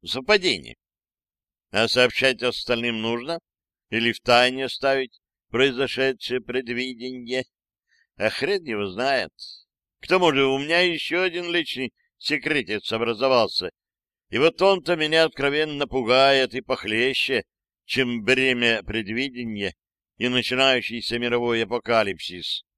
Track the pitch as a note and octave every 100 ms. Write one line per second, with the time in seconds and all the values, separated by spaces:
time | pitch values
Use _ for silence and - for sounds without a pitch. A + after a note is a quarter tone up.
0 | F2 B2 C3 G#3 F3 G2+ A#1+ - _ _
1 | _ _ _ _ _ _ _ G2 A#2 B2+
2 | B2 - C3 B2 A#2+ - - A#2 A#2+ A2+
3 | A2 A#2 C3 E3 _ _ _ _ _ A2
4 | A#2 A2 - A#2+ B2+ B2+ C3 - C#3 C3+
5 | B2+ _ _ _ _ A#2 C3+ B2 C3+ -
6 | C3 B2 - B2 A2+ B2+ A#2+ A#2+ B2+ A#2+
7 | B2+ B2+ A#2+ B2+ B2+ _ _ _ _ _
8 | _ _ G#2+ - C#3 G3+ D#3+ G#2+ G2+ F#2
9 | C3 C3+ F2+ _ - - _ _ _ _
10 | - F#3 F3 C#3 C#3 C3+ D3 E3+ F3+ D#3+
11 | - E3+ F#3 E3+ F3 E3+ D3+ B2 C3 _
12 | _ _ - C#3+ D3+ D3 F#2+ G#2 - A2
13 | A#2 A2 C3 B2+ G#2+ - F2+ _ _ _
14 | _ _ _ A2+ D#3 D#3+ F#3+ F#3+ - E3+
15 | D#3 D#3+ D#3+ - C#3 D3 D#3 C#3+ C#3+ C3
16 | A2+ B2+ C3+ C3+ B2+ B2+ B2 C3 - G#2+
17 | B2+ C3 - B2+ - _ _ _ _ B2+
18 | B2+ A#2+ G#2 B2+ C3 B2 A#2 A2+ F#2+ G#2+
19 | G2 A2 C3+ B2 A#2 G#2+ G2 - _ _
20 | _ _ B2 B2 A#2 B2+ C3+ B2+ - A#2
21 | - A#2 A#2+ A#2+ A#2+ A#2 A2 A#2+ - A#2
22 | G2+ F2 - F2+ E2 - _